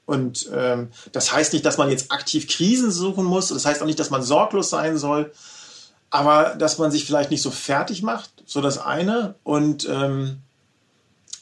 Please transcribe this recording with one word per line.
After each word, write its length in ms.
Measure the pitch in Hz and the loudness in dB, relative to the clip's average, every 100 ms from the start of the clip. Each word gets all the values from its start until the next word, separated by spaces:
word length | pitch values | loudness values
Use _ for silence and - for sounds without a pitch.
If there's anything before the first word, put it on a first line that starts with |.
Und, 460 | - 143 127 123 - | -4 -2 -2 -4 -6
ähm, 360 | - 127 120 120 - - | -2 0 0 -4 -12 -10
das 200 | - - | -4 0
heißt 220 | 139 151 | 2 2
nicht, 100 | 190 | 2
dass 140 | 294 277 | 0 2
man 100 | 139 | 2
jetzt 240 | 127 - | 0 -2
aktiv 340 | 139 - 156 - | -6 -4 -4 -2
Krisen 440 | - 175 254 233 | 0 2 2 2
suchen 340 | 175 185 190 | 0 -2 0
muss. 240 | 185 185 185 | 0 0 0
Das 160 | 139 | -2
heißt 160 | 147 143 | -2 0
auch 60 | 156 | -2
nicht, 120 | 156 | -2
dass 120 | 147 | -2
man 120 | 135 | -2
sorglos 460 | 123 151 208 202 170 | 2 4 4 0 -2
sein 300 | 160 156 160 | -2 -2 -2
soll. 340 | 143 147 151 - - - - - - _ _ | 0 0 -2 -8 -20 -20 -20 -20 -20 _ _
Aber 440 | 143 143 151 160 156 | 2 6 6 6 2
dass 220 | 156 160 | 0 2
man 140 | 156 | 0
sich 140 | 147 - | 0 0
vielleicht 240 | 151 - | 0 2
nicht 120 | 147 | -2
so 80 | 139 | -2
fertig 520 | - - 143 175 185 | -6 -2 -2 -2 -4
macht, 280 | 214 226 - _ | -4 -4 -8 _
so 160 | - 143 | -8 -2
das 180 | 139 143 | 0 0
eine. 560 | 143 143 185 233 202 - | -2 -2 0 0 -2 -6
Und, 460 | - 147 151 147 - | -2 2 2 0 -2
ähm, 540 | 135 139 135 135 135 - _ _ _ _ _ _ _ _ - | -2 0 0 -4 -6 -14 _ _ _ _ _ _ _ _ -18